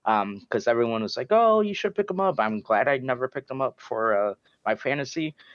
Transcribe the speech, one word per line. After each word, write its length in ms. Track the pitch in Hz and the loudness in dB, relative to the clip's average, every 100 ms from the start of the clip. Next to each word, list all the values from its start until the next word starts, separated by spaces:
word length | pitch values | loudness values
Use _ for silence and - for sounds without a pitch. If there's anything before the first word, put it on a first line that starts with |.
um, 360 | - 107 101 98 - | 0 0 0 -6 -4
'cause 160 | 110 120 | -2 2
everyone 360 | 117 117 113 | 2 2 0
was 120 | 107 120 | -4 -4
like, 120 | 131 | 2
"Oh, 300 | 220 226 220 | 4 6 4
you 140 | 208 | 2
should 200 | 196 202 | -2 -4
pick 160 | 196 208 | -2 -4
him 80 | 185 | 0
up." 220 | 190 - | 0 2
I'm 200 | 110 107 | 0 -2
glad 280 | - 104 131 | 0 2 2
I 100 | 139 | 0
never 300 | 131 123 131 | -2 -2 -4
picked 240 | 143 - | -6 -8
him 80 | 135 | -4
up 200 | 131 - | -4 -6
for, 360 | - 110 113 101 | -8 0 2 2
uh, 180 | 104 98 _ _ 107 | 0 -4 _ _ -4
my 80 | |
fantasy 640 | 107 - 143 131 165 156 - - | -2 -2 -4 -4 -4 -6 -8 -20